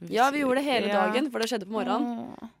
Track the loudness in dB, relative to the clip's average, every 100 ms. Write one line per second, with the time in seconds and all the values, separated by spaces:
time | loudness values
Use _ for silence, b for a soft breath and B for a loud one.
0 | -2 2 4 4 2 2 2 0 2 2
1 | 2 2 0 -2 -2 -2 -4 -4 0 0
2 | -2 -4 -10 -12 -16 _